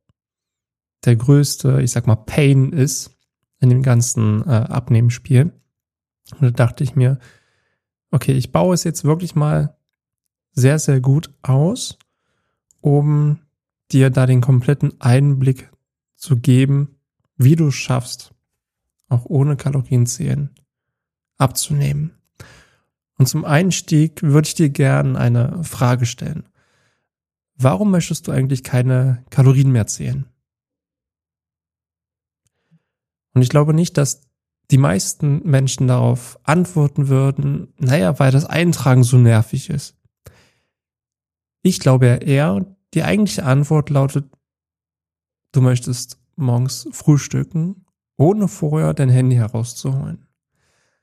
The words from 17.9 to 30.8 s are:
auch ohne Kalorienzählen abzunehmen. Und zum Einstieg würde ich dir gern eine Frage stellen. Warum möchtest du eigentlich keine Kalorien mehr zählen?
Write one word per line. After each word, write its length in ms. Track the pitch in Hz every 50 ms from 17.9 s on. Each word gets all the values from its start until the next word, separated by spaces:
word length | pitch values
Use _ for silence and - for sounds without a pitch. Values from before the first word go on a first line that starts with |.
| 123 123 120 - - - - _ _ _ _ _ _ _ _ _ _ _ _ _ _ _ _ -
auch 160 | 127 120 -
ohne 300 | - 170 135 139 151 143
Kalorienzählen 920 | - - 135 143 139 120 - 131 120 120 120 - - 131 131 131 143 143 - _ _ _ _ _ _ _ _ _ _ _ _ _ _ _ _ _
abzunehmen. 800 | - 135 127 - - - - 151 143 143 139 143 147 151 160 - _ _ _ _ - - - - - _ _ _ _ _ _ _ _ _ _ _ -
Und 80 | 131
zum 180 | - - 151 -
Einstieg 760 | 165 147 151 190 185 170 - - - 165 151 156 160 - -
würde 260 | 180 147 139 156 156 -
ich 60 | -
dir 160 | - 165 143
gern 460 | 143 - 139 135 135 139 139 135 131
eine 460 | 135 127 120 120 120 123 139 - 175
Frage 440 | 160 - - - 127 123 123 123 123
stellen. 420 | 117 - - - - - - - _ _ _ _ _ _ _ _ _ _ _ _ _ _ _ _ _ _ _ _ _ _
Warum 360 | - 127 131 180 190 214 202
möchtest 360 | 185 170 - - 160 - -
du 60 | -
eigentlich 320 | 147 131 131 131 139 120 -
keine 600 | - - 123 123 131 131 127 131 131 123 123 - -
Kalorien 420 | - 139 127 135 131 139 135 135
mehr 160 | 127 113 -
zählen? 380 | - - - - 123 131 135 131 - _ _ _ _ _ _ _ _ _ _